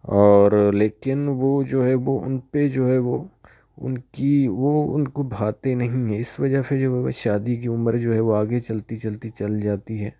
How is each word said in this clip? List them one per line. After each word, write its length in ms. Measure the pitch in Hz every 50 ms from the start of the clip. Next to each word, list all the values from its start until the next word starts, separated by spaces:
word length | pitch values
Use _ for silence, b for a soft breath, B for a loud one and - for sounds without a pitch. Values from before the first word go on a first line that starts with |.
| -
اور 720 | - 104 101 104 104 101 101 101 101 104 104 104 101 101
لیکن 520 | 101 107 107 - _ - 135 135 143 143 143
وہ 340 | 139 127 131 135 139 143 135
جو 240 | 131 135 135 123
ہے 80 | 127 131
وہ 300 | 127 127 135 135 120 -
ان 140 | 127 135 127
پہ 300 | - _ - 147 147 139
جو 240 | 131 131 127 123 131
ہے 60 | 127
وہ 260 | 123 123 123 127 170 190 - _ b b b b b b b
ان 220 | - - 131 131 120
کی، 500 | 131 _ - - 135 139 143 143 139 123
وہ 440 | 92 113 131 143 151 151 147 - -
ان 140 | 151 143 135
کو 140 | - 143 139
بھاتے 520 | 127 110 101 101 107 104 - - 135 127
نہیں 320 | 123 120 117 120 127 123
ہیں۔ 120 | 110 104 107
اس 220 | 120 - - -
وجہ 220 | 143 135 131 139 127
سے 180 | - 143 135
جو 160 | 135 131 127
ہے 60 | 123 127
وہ 80 | 131
شادی 460 | 127 - - 113 104 104 104 123 123
کی 120 | 117 120 120
عمر 300 | 117 117 117 117 113 120
جو 160 | 117 117 113
ہے 60 | 110
وہ 160 | 113 113 107
آگے 240 | 107 107 107 120 120
چلتی 360 | 117 - 110 110 104 - 117
چلتی 320 | 110 - 110 104 107 - 113
چل 320 | - - 104 104 107 107
جاتی 440 | 104 104 101 101 - - 113 104 104
ہے 60 | - -